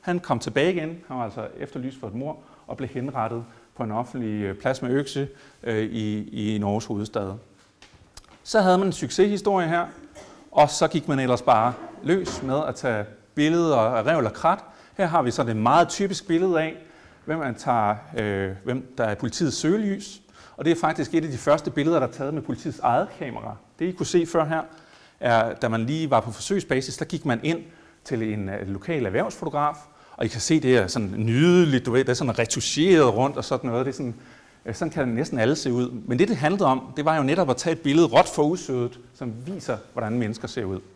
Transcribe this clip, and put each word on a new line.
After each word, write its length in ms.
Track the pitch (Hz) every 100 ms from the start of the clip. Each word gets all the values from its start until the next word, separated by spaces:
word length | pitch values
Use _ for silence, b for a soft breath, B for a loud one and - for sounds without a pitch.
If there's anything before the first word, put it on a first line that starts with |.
Han 180 | - 175
kom 200 | - 117
tilbage 340 | - 123 165
igen. 240 | 175 160 170 -
Han 100 | 127
var 60 |
altså 240 | 113 113 107 -
efterlyst 420 | - - 127 131
for 80 | 107
et 80 |
mord 280 | 110 143 151 B B -
og 100 | 110
blev 120 | 127
henrettet 540 | 131 135 135 110 117 117 B B -
på 60 |
en 80 | 113
offentlig, 520 | 107 123 131 113 107
øh, 120 | 98
plads 260 | 95 123 131
med 100 | 123
økse, 360 | 135 139 139 139 B B B
øh, 200 | 120 110
i, 720 | 110 110 107 107 107 - 107
i 20 | 107
Norges 280 | 101 104
hovedstad. 480 | - 104 107 110 98 107 - _ _ _ b b b - _ -
Så 180 | - 220
havde 160 | 185 180
man 100 | 196
en 60 |
succeshistorie 760 | - 143 - 202 202 208 190 165
her, 180 | 170 175 - - B B B B
og 180 | - 147
så 180 | - 160
gik 200 | 165 160
man 120 | 135
ellers 220 | 127 123
bare 320 | - 113 117 123 - -
løs 400 | 139 190 170 -
med 180 | 135 135 151
at 80 |
tage 300 | - 135 110 104 - _
billeder 420 | - 151 170 165 131
af 260 | 110 120
revl 220 | 110 165
og 80 | 110
krat. 260 | - 160 196 - B B -
Her 80 |
har 160 | 175 165
vi 100 | 123
sådan 260 | 120 117 110
et 60 |
meget 260 | 113 156 170
typisk 380 | - 196 - -
billede 340 | 165 185 165
af, 140 | 160 160 - B B B
hvem 140 | - 160
man 160 | 139
tager, 400 | 110 - 120 104 107 - 120
øh, 340 | 107 98 95 95
hvem 300 | - 127 127 -
der 60 |
er 120 | 110
politiets 420 | 104 139 - 160 -
søgelys. 640 | 151 208 208 196 - - _ B B -
Og 80 |
det 60 | 151
er 40 |
faktisk 380 | 165 156 156 -
et 100 | 165
af 80 | 156
de 60 | 127
første 340 | - 151 156
billeder, 280 | 139 147 165
der 80 | 123
er 40 |
taget 220 | - 139
med 80 | 156
politiets 380 | 156 120 165 -
eget 280 | 123 123 202 -
kamera. 360 | 143 113 107 - _ -
Det, 60 |
I 60 | 170
kunne 140 | 180
se 200 | 151 175
før 200 | 165 170
her, 160 | 151 160 - B B B B B
er, 340 | 120 117 113
da 140 | - 120
man 180 | 113
lige 240 | 117 156 156
var 100 | 120
på 120 | 113
forsøgsbasis, 680 | 107 - 190 - 131 131 -
der 80 |
gik 200 | - 175
man 140 | 143 117
ind 160 | 147 165 - B B B
til 300 | - 120 110
en, 160 | 104 95
øh, 180 | 98 98
lokal 380 | 98 - 160
erhvervsfotograf, 680 | 107 110 196 - 165 147 147 151 - B B -
og 80 |
I 20 | 113
kan 140 | 113
se, 180 | - 156
det 180 | 127 127
er 100 | 92
sådan 260 | 117 101 101
nydeligt, 680 | 113 120 170 180 165 131
du 60 | 123
ved, 80 | 120
det 100 | 127
er 40 |
sådan 260 | 127 139 110
retuscheret 760 | 113 - - 135 180 170 131
rundt 220 | 104 135 139
og 60 |
sådan 260 | - 127 127
noget. 160 | 120
Det 60 | 131
er 40 |
sådan, 200 | 131 127 113 B B B B
øh, 100 | -
sådan 160 | 110 160
kan 160 | 160 127
næsten 320 | 113 165 131
alle 160 | 113
se 180 | 156 131
ud. 180 | 120 123
Men 280 | 120 - 127
det, 80 | 202
det 100 | 165
handlede 280 | 151 196
om, 280 | 165 131 - -
det 80 |
var 120 | 151 156
jo 60 |
netop 260 | 135 170 156
at 80 | 120
tage 160 | 170
et 80 | 165
billede 260 | 143 151 156
råt 200 | 123 180
for 160 | -
usødet, 560 | 147 175 - 127 120 - -
som 200 | - 127 113
viser, 320 | 139 190 - 110 -
hvordan 260 | - 110 120
mennesker 280 | 107 117 -
ser 180 | -
ud. 140 | 98 92 -